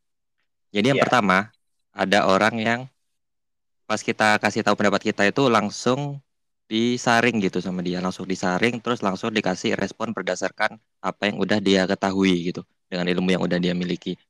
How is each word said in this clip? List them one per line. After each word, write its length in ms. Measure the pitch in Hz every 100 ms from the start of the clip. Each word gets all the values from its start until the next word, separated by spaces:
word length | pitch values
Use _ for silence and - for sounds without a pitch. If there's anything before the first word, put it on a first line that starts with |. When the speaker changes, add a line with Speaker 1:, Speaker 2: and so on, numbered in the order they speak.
| _ _ _ _ _ _ _
Speaker 1:
Jadi 160 | 104 117
yang 40 | 139
Speaker 2:
Iya. 60 | -
Speaker 1:
pertama, 320 | 151 98 92 107 _ _ _ _
ada 320 | 101 98 101 98
orang 280 | 95 107 113
yang 220 | 110 120 135 _ _ _ _ _ _ _ _ _ -
pas 160 | 107
kita 400 | - 110 107 107
kasih 240 | 107 110 104
tahu 80 |
pendapat 240 | 104 104 98 107
kita 80 | 104 101
itu 160 | 113 139
langsung 720 | 113 101 - 120 131 143 143 - _ _ _ -
disaring 720 | 110 120 123 - 117 117 110
gitu 240 | 95 90
sama 240 | 92 90 90
dia, 160 | 90
langsung 240 | 92 92 92
disaring, 560 | 92 95 90 117 120
terus 160 | 117 120
langsung 320 | 101 92 117
dikasih 480 | 107 92 92 117 98
respon 320 | 95 - 110
berdasarkan 640 | 101 92 92 95 - 107 110 _ _
apa 320 | 92 - 101
yang 80 | 101
udah 240 | 95 107
dia 240 | 98 95 92
ketahui 640 | 98 98 95 95 90 85
gitu, 160 | 85 - _ -
dengan 160 | 90 90
ilmu 240 | 90 92
yang 120 | 92 90
udah 120 | 87
dia 80 | 90
miliki. 480 | 90 90 87 - 87